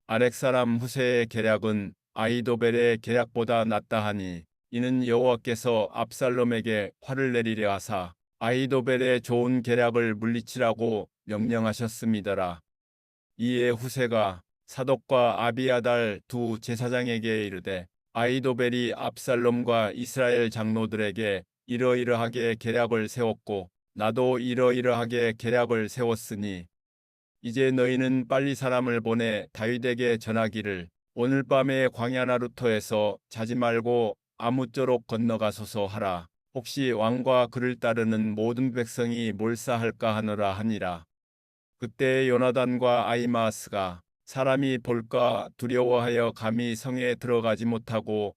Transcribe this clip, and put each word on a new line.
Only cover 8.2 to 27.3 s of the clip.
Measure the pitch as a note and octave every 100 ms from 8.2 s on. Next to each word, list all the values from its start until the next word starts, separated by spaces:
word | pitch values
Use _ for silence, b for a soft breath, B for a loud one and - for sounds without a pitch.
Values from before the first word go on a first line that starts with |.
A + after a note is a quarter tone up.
| _ -
아히도벨의 | A#2 B2+ C3 C3+ B2 B2+ B2+ B2
좋은 | A#2 A#2+ B2 B2+
계략을 | A#2+ A#2+ A#2+ A#2 A#2
물리치라고 | G#2+ A2+ A#2+ A2+ B2+ A#2 G#2 A#2 G#2+ F2 _
명령하셨음이더라. | - G#2 A2+ A#2 A2+ G#2 A#2 - A2+ G#2+ G2 F#2+ F2+ E2+ _ _ _ _ _ _ _ -
이에 | A#2+ B2 B2
후세가 | A#2 B2 C3 A#2+ A2+ G2+ F2+ _ _ -
사독과 | - C3 C3 - C3 A#2+ G2 A#2
아비아달 | A#2+ B2+ B2 A#2+ A#2+ A2+ G2 -
두 | B2 A#2 A2
제사장에게 | - A2+ A#2+ B2 B2 A2+ A2+ A2 G#2
이르되, | F#2 F#2 F#2 E2+ _ _
"아히도벨이 | A#2 A#2+ C3 C3 A#2+ B2 B2 A#2+
압살롬과 | - B2+ - - B2 A#2+ A#2+ A#2 A#2 G#2
이스라엘 | A#2+ A#2 C3+ B2 A#2+ A#2
장로들에게 | A2+ A2 A2 A2 A2 G#2 F#2+ G#2+ F#2+ - _ -
이러이러하게 | A#2+ B2+ B2 A#2+ A#2 A#2 A#2+ A#2 A2+
계략을 | A2+ A2+ A#2 A2+ G#2+
세웠고 | B2 A#2 G#2 - G2+ F2+ _ _
나도 | G#2 G#2+ A#2 B2+ B2+
이러이러하게 | B2 B2 B2+ B2 B2 A#2 A#2+ A#2+ A#2 A2
계략을 | A#2 A#2+ A#2 A2+ G#2+
세웠으니 | - A#2+ A2 - G2+ G#2 F#2 F2 _ _ _ _ _ _